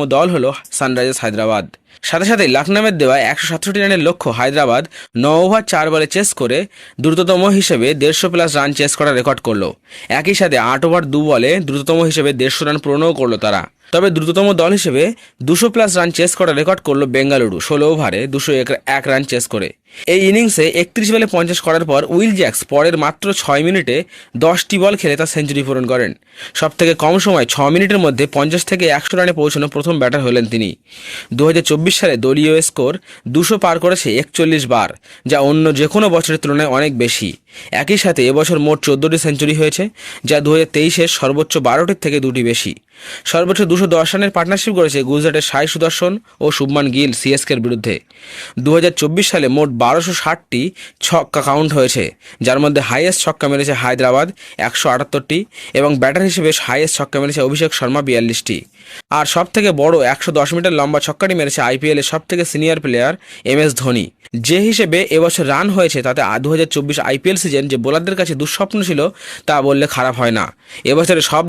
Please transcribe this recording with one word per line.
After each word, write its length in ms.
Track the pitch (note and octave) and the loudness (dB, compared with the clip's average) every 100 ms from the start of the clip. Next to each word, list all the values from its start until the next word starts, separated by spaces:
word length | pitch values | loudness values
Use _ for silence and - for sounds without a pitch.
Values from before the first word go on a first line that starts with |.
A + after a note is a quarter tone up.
| C#3+ | 0
দল 220 | C3+ F3 | 2 2
হলো 200 | E3+ B2+ C#3 - | 0 -2 -4 -10
সানরাইজার্স 480 | - C3+ B2+ B2+ C3 | -4 -2 0 -2 -2
হায়দ্রাবাদ। 440 | A#2 G#2 A2 G#2+ F2+ - _ - | -6 -2 -2 -2 -4 -16 _ -12
সাথে 220 | - E3 G3 | -4 -2 0
সাথে 200 | A3+ A3+ | 2 2
লাকনামের 480 | C#3 D3+ G3+ A3 F3 | 2 0 0 0 2
দেওয়া 200 | C3+ C#3 | 2 2
একশো 220 | A#2 C#3+ - | 0 -2 -4
সাতষট্টি 320 | E3 G3 G3 | -6 -4 -2
রানের 200 | G3 F#3+ | 0 2
লক্ষ্য 260 | D#3 F3 C#3+ | 0 -2 -4
হায়দ্রাবাদ 520 | A#2 B2+ C#3+ C#3 A#2+ D#3+ - - A#2 | -2 -2 0 2 0 -2 -14 -10 -2
ন 100 | C#3 D#3+ | 2 4
ওভার 240 | F#3 A3 G#3+ | 4 2 0
চার 200 | E3 D#3 | -2 0
বলে 160 | D#3 D3+ | 0 -2
চেস 220 | F#3 G3+ | -2 -2
করে 240 | - A#2+ C3+ G3 - - - | -2 -2 -2 -4 -12 -20 -2
দ্রুততম 420 | D3 E3 F3+ F#3 G3 | 0 2 2 4 4
হিসেবে 380 | G3 F#3+ D3 B2 | 2 2 2 2
দেড়শো 340 | D3+ D3 D#3 F#3 | 2 0 0 0
plus 220 | F3 E3 | 0 0
রান 160 | D3 C#3+ | 0 -2
চেস 180 | C#3+ C#3+ - | 0 -2 0
করার 220 | D3 B2+ | 0 0
রেকর্ড 200 | B2 B2+ | 0 -2
করলো। 280 | A#2+ G#2+ F#2 - _ - - | -2 -2 -4 -8 _ -20 -6
একই 260 | C3 D3+ G3+ | -4 0 0
সাথে 220 | F#3 C3+ | 2 2
আট 180 | A2+ C3 D#3+ | 0 0 2
ওভার 180 | F3 D3+ | 0 0
দু 140 | C#3+ | -2
বলে 280 | D3+ C3 B2 F3+ D3 | 2 2 2 0 -2
দ্রুততম 340 | C#3 C#3 E3 | -6 0 2
হিসেবে 260 | E3 D#3 D3 | 2 0 -2
দেড়শো 300 | C3 C3 - | 0 -2 -2
রান 140 | D3+ D3+ | -4 -4
পূর্ণও 360 | D3 C#3+ D#3+ | -2 0 0
করলো 240 | D3+ B2+ A2 | 0 -2 -2
তারা। 240 | G#2+ G2 E2 _ _ | -2 -2 -4 _ _
তবে 160 | E3 F#3+ | 0 2
দ্রুততম 380 | D#3+ D#3+ F3 G3+ | 0 -2 2 2
দল 180 | F3+ E3 | 2 2
হিসেবে 320 | G3+ F#3 C3 E3+ A#3 - _ | 2 0 0 0 -2 -16 _
দুশো 260 | B2 F3 A#3 | -2 2 2
plus 220 | A3+ G#3+ F3+ | 2 2 2
রান 140 | F3 | 0
চেস 200 | D#3+ F3 - | 0 0 2
করার 220 | F3+ C#3+ | 0 2
রেকর্ড 220 | D3+ F#3+ | 0 0
করলো 240 | - C#3 C#3 | 0 0 2
বেঙ্গালুরু 500 | C3 C3+ C#3 A#2 F2+ | 0 2 2 2 -2
ষোলো 260 | - D3 D3+ | -2 2 2
ওভারে 300 | D#3 B2+ F#2 C3+ | 2 0 -2 -4
দুশো 240 | C#3 D3+ C#3 A#2+ B2+ - | -4 0 0 0 -4 -2
এক 140 | C3+ C3 | -2 0
রান 160 | C3+ C3+ | -2 0
চেস 200 | B2 - | -4 -4
করে। 220 | G#2+ F#2 - _ - - | -6 -6 -10 _ -12 0
এই 160 | F3+ F#3+ | 2 6
ইনিংসে 380 | G#3 A#3 F#3+ D#3+ E3 | 4 4 2 2 2
একত্রিশ 340 | F3 - G#3+ | -2 -2 0
বলে 160 | A3 A3 | 0 2
পঞ্চাশ 320 | F3+ E3+ F3+ | 0 0 -2
করার 240 | - D#3+ E3 | 0 0 2
পর 160 | C#3 D3+ | 0 0
উইল 240 | E3+ A3 F#3+ | 0 2 2
জ্যাক্স 240 | C#3+ - - | 0 -2 -2
পরের 260 | C#3+ D#3+ E3 | 2 2 2
মাত্র 280 | D3 - G3 | -2 -4 -4
ছয় 280 | F#3+ - C#3+ | -4 -2 0
মিনিটে 320 | D#3+ F#3+ C3+ C3 F3+ - - - | 2 0 -2 -4 -6 -16 -14 0
দশটি 400 | D#3 F3 - G3+ | 2 2 -2 0
বল 160 | F#3+ G3+ | 2 2
খেলে 200 | E3 D3 | -2 -2
তার 120 | D#3+ | -2
সেঞ্চুরি 300 | D#3+ D3 C#3+ | -2 -2 -4
পূরণ 220 | C3+ C3 B2 | -2 -4 -2
করেন। 240 | B2+ G#2+ - _ - - | -2 -2 -6 _ -20 -12
সব 180 | - D#3 - | -4 -4 0
থেকে 160 | E3 D#3+ | 0 2
কম 180 | D#3 F#3 | 2 2
সময় 260 | G3+ F3 B2 | 2 2 0
ছ 100 | - C#3+ | 0 2
মিনিটের 280 | E3 G3 G#3 | 2 2 2
মধ্যে 260 | D#3+ B2+ C#3+ | 2 2 -2
পঞ্চাশ 360 | C#3+ D3 E3+ - | 0 0 -2 -2
থেকে 200 | F#3 E3+ | 0 0
একশো 280 | C#3+ - F3+ | 0 -2 0
রানে 180 | F3+ | 0
পৌঁছানো 340 | D#3+ D3+ D3 C#3+ | 2 0 0 -4
প্রথম 260 | D3 D3 D#3+ | -4 -2 0
ব্যাটার 220 | B2+ C#3+ | 0 0
হলেন 240 | B2+ A#2+ A2+ | 0 0 0
তিনি। 220 | A2+ G#2 - _ - - - - | -2 -4 -6 _ -20 -16 -16 -10
দু 120 | A#2+ D3+ | 0 2
হাজার 200 | E3 E3 | 2 2
চব্বিশ 300 | D3+ E3+ - | 0 0 2
সালে 180 | F#3 B2 | 0 0
দলীয় 360 | B2+ C3+ D3+ D#3+ | 0 2 4 2
স্কোর 320 | D#3+ - B2+ F3+ - - - | 0 -2 -4 -4 -12 -16 -4
দুশো 280 | C3+ E3+ G#3+ | -2 0 0
পার 180 | G3 E3 | 0 2
করেছে 280 | F3 F3+ C#3+ A2+ | 0 0 0 -2
একচল্লিশ 460 | D3 - D#3+ D#3 B2+ | -2 0 2 2 0
বার, 220 | A#2+ F#2+ - _ - B2 | 0 0 -6 _ -12 -2
যা 120 | C#3+ | 2
অন্য 240 | C#3 D#3 D#3+ | 4 4 2
যে 120 | C#3+ D3+ | 2 0
কোনো 200 | G#3 G#3+ | 2 2
বছরের 320 | E3+ E3 D#3 | 2 0 -4
তুলনায় 280 | D3 C#3+ D3+ | -2 -2 0
অনেক 220 | C3 D3+ B2+ | 0 0 0
বেশি। 320 | A#2+ - G2+ - _ - - | -2 -2 -6 -8 _ -20 -8
একই 280 | - C#3+ G3+ | -6 0 0
সাথে 180 | F#3+ E3 | 0 2
এবছর 340 | B2 C#3 D#3 E3 | 2 2 0 0
মোট 180 | D3 D3+ | 2 0
চোদ্দটি 340 | - C#3 D3 D#3+ | 0 0 2 2
সেঞ্চুরি 360 | D#3+ C#3+ D3+ D#3 | 0 0 0 2
হয়েছে, 280 | D#3 D3+ G3+ - - - A#2+ | 0 0 -6 -8 -20 -10 0
যা 120 | D3 | 2
দু 100 | D3 | 4
হাজার 180 | D#3 D#3+ | 2 2
তেইশের 360 | D3+ D#3+ E3+ E3 | 2 0 2 0
সর্বোচ্চ 420 | - C3+ C#3+ D#3 D#3+ | 0 0 0 0 0
বারোটির 420 | B2+ C3 E3+ G3 | 2 2 0 -2
থেকে 160 | D#3 C#3+ | -2 -2
দুটি 220 | C3 B2+ | -2 -2
বেশি। 300 | A#2+ A#2 G2+ - _ _ - - - | -2 -2 -4 -10 _ _ -20 -14 -4
সর্বোচ্চ 360 | E3 F3+ F#3 | -2 0 0
দুশো 220 | F#3+ F3 F#3+ | 2 2 2
দশ 200 | E3 D#3+ | 2 2
রানের 220 | G3 G3+ | 0 0
পার্টনারশিপ 400 | F#3+ E3+ F#3+ - F#3+ | 0 -2 -2 -2 2
করেছে 240 | D#3+ C#3 | 2 0
গুজরাটের 420 | B2+ D3 D#3 D3+ D3 | 0 0 2 0 -2
সাই 180 | C#3 D3+ | -2 -2
সুদর্শন 460 | D#3+ E3 - F3+ G3+ - _ | 0 -2 0 -2 -4 -10 _
ও 40 | - | -2
শুভমান 340 | D3 C#3 C#3+ C#3+ | -2 -2 0 0
গিল 200 | B2+ C#3+ | 0 0
সিএসকের 460 | A2+ C3+ C3+ - C3 | 0 0 -2 0 -2
বিরুদ্ধে। 360 | A#2 A#2+ G#2+ F2+ - _ - - - - | -2 -4 -4 -6 -8 _ -20 -20 -14 -4
দু 120 | C3 | 2
হাজার 200 | E3 E3+ E3+ | 4 2 0
চব্বিশ 280 | D3+ E3+ G3 | -2 0 0
সালে 180 | F3+ C3+ | 0 2
মোট 220 | C3+ D3+ A#2+ | 2 0 2
বারোশো 360 | A#2+ D3+ E3+ | 2 2 0
ষাটটি 480 | E3+ D#3+ E3 _ B2 D#3 - - _ | -4 -4 -4 _ -4 -4 -8 -20 _
ছক্কা 400 | - E3 C#3 D3+ | 0 0 0 -2
কাউন্ট 300 | C#3 C#3 D#3 | 0 0 2
হয়েছে, 300 | D3 B2+ - E2 - - - | 2 2 0 -4 -8 -20 -6
যার 180 | A#2 C3 | 0 2
মধ্যে 220 | D3 C#3+ | 2 2
হাইয়েস্ট 380 | B2+ B2+ F3 F3+ | 0 0 0 0
ছক্কা 240 | - D#3 D3 | -2 -2 -2
মেরেছে 260 | C#3 C#3+ | 0 -2
হায়দ্রাবাদ 540 | B2+ B2 B2+ B2+ C3 E3 - - - | -2 -2 0 2 2 0 -6 -18 -6
একশো 300 | A#2 - D3+ | -6 -2 -2
আটাত্তরটি 500 | B2+ C#3 C#3+ C#3 D#3+ G#3+ - - | -2 -2 -6 -4 -6 -6 -14 -4
এবং 180 | - D3 C#3+ | 0 0 2
ব্যাটার 240 | C3 D#3 | 0 2
হিসেবে 260 | F#3+ F3+ D#3 D3+ | 0 0 0 0
হাইয়েস্ট 340 | - C3 D#3+ - | -2 -2 -2 -2
ছক্কা 220 | C#3+ C#3+ | -4 -4
মেরেছে 220 | C#3 D3 | -4 -2
অভিষেক 300 | C3+ D3 D#3+ | -2 0 -2
শর্মা 280 | - B2+ C#3+ | -2 -4 -4
বিয়াল্লিশটি। 560 | C#3 A#2 A#2 A2+ - F#2 - _ - - - | 0 0 0 -4 -6 -8 -8 _ -20 -20 -4
আর 140 | D3 D3 | -2 0
সব 200 | F3 E3+ | -2 0
থেকে 160 | - G3+ | 0 0
বড় 220 | D#3 D3 E3 B2 | 2 4 4 2
একশো 240 | C#3 - | 0 -2
দশ 180 | D3+ C#3+ | 0 0
মিটার 200 | E3+ F3 | 0 0
লম্বা 260 | D#3 C#3+ D3 | 0 0 0
ছক্কাটি 340 | D3 D3 G3 F3+ | -2 -4 -2 0
মেরেছে 240 | C#3+ D3 | -2 -2
আইপিএল 360 | C#3+ C3 D3+ D3 | -2 0 0 0
এর 80 | C#3 | -2
সব 120 | D#3+ - | -6 -4
থেকে 160 | F3 E3+ | -4 -2
সিনিয়র 340 | D3 D#3+ D#3+ | -2 -2 -2
প্লেয়ার 320 | D3 A#2+ B2+ E3 - - - | -2 0 0 -2 -12 -10 -2
এমএস 260 | C#3 D3+ B2 | 2 2 0
ধোনি। 300 | C3 A#2+ F#2 _ - A#2 A#2 | -2 -2 -2 _ -12 -6 0
যে 100 | F3 | 2
হিসেবে 400 | G#3+ A3+ G3 E3+ F#3+ | 2 0 0 0 2
এবছর 360 | D#3 E3+ - C#3 | 2 2 0 -2
রান 200 | C#3 G3+ | 0 0
হয়েছে, 300 | F#3+ E3+ C#3+ | 2 0 0
তাতে 200 | B2+ B2+ G2 A2 | -2 -2 -2 -2
দু 80 | C3+ | -2
হাজার 180 | D#3+ D#3+ | 0 0
চব্বিশ 240 | D3+ C#3+ D3 | -2 -4 -4
আইপিএল 380 | - C3+ F3+ F#3+ | -2 -2 0 -2
সিজন 280 | F3+ C#3 C#3 | 0 -2 -2
যে 100 | C3 | -2
বোলারদের 380 | A#2+ D#3 F3 F#3+ | 0 -2 -2 -4
কাছে 180 | E3+ C#3+ | -4 -4
দুঃস্বপ্ন 420 | D3+ - G3 G#3+ | -6 -4 -4 -2
ছিল, 160 | F3+ D3+ D#3+ - - - - | -2 -2 -2 -4 -18 -12 -2
তা 100 | D3 | 0
বললে 240 | C#3 C#3 C#3+ | 2 2 0
খারাপ 280 | - B2+ B2 | 0 -2 0
হয় 160 | A#2+ | 0
না। 120 | A2 E2 - _ - | 0 -4 -8 _ -8
এবছরে 380 | - C#3+ E3+ E3+ | 0 2 2 2
সব 220 | C#3+ D3+ | 2 0